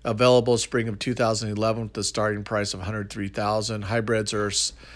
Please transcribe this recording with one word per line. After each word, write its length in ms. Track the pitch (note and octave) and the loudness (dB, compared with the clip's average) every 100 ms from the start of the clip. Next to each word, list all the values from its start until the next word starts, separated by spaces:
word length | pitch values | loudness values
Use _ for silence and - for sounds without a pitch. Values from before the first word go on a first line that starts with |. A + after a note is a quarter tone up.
Available 520 | A#2+ A2 B2 B2 A#2 A#2 | -4 4 6 8 6 2
spring 300 | - B2 A2+ | 2 -2 -2
of 140 | G#2 | -4
two 140 | C3 | -4
thousand 360 | A#2+ A#2 A2 A2+ | 0 0 0 -2
eleven 320 | G#2 A2 A2+ | 0 0 0
with 120 | G#2+ | -4
the 100 | A2+ | -4
starting 400 | G2 - G#2+ G#2 | -4 0 0 -2
price 300 | G2+ G#2+ G2+ | -2 -2 -2
of 60 | F#2+ | -4
a 40 | |
hundred 260 | F2+ G#2+ G#2 | -6 -6 -6
three 160 | A2 G2 | -6 -6
thousand. 560 | - G#2 A2 G#2+ G#2+ | -2 0 0 -2 -4
Hybrids 500 | G2 A#2 A2 A2+ G#2+ | -2 -2 0 0 0
are 140 | G#2+ G#2 | -2 -2
s-, 260 | G2+ - - - | 0 -2 -4 -20